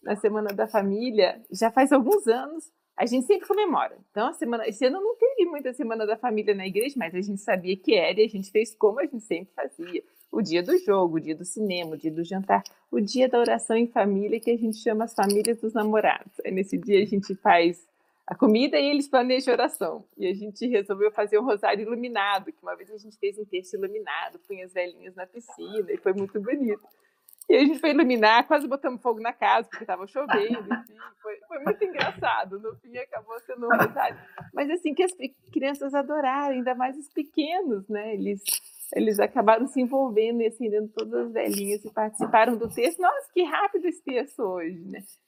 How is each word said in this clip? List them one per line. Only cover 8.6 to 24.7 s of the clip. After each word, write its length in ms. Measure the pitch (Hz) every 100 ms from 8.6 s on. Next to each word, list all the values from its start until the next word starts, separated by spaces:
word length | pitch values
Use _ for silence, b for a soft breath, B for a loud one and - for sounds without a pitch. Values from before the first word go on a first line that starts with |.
| 226
como 260 | - 214 220
a 40 |
gente 160 | 311 247
sempre 320 | - 170 190
fazia. 480 | - 262 _ 330 175 - b b
O 120 | -
dia 200 | 185 165
do 140 | 175 359
jogo, 380 | 359 196 180 160
o 40 |
dia 140 | 147
do 100 | 156
cinema, 480 | 175 - 214 180 165
o 40 | 156
dia 140 | 160
do 140 | 156
jantar, 380 | 170 196 196 202 - B B
o 100 | 240
dia 280 | 202 240 254
da 100 | 254
oração 380 | 233 226 - 226
em 100 | 233
família, 540 | 233 202 196 208 226
que 100 | 233
a 60 | 233
gente 200 | 226 220
chama 280 | - 214
as 100 | 226
famílias 440 | - 196 202 220 226
dos 120 | 220
namorados. 600 | 226 214 214 185 - - _
Aí, 80 | -
nesse 240 | 190 190 180
dia, 260 | 202 196
a 40 | 208
gente 280 | 202 196 190
faz 500 | 214 175 170 175 _ _ _ _ -
a 80 |
comida 440 | 170 262 214 269 302
e 120 | 277
eles 180 | 294 277
planejam 440 | 269 247 254 269
a 40 | 233
oração. 480 | - - 180 156 - -
E 100 | 190
a 80 |
gente 320 | 190 208 202 247
resolveu 440 | 240 202 196 208
fazer 280 | 208 208 208
um 60 |
rosário 380 | 247 208 208 202
iluminado, 680 | 214 233 247 226 196 196 196
que 100 | -
uma 140 | 180 175
vez 140 | 196
a 80 | 214
gente 180 | 214 208
fez 200 | 202 202
um 60 |
terço 320 | 208 185 185 208
iluminado, 640 | 190 214 185 151 175 170 _
punha 180 | 196
as 60 | 185